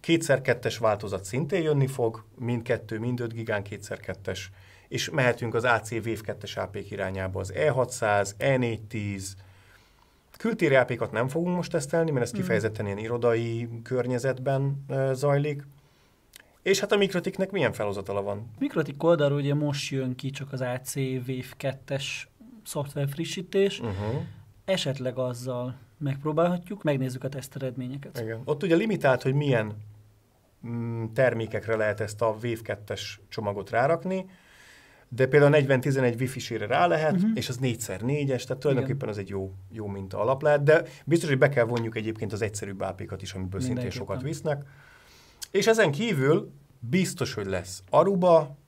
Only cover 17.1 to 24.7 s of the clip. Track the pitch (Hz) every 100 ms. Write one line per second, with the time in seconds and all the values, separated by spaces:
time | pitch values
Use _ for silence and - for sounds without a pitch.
17.1 | 185 170 180 190 196 127 - 104 101 95
18.1 | 101 98 101 113 - 285 185 143 135 165
19.1 | 170 143 143 143 143 147 143 - 135 131
20.1 | 127 135 139 135 131 123 123 127 139 131
21.1 | 131 120 131 123 - 135 131 - 139 139
22.1 | - - _ - - - 156 143 147 143
23.1 | 139 165 190 180 196 196 190 117 95 104
24.1 | 135 170 - - - -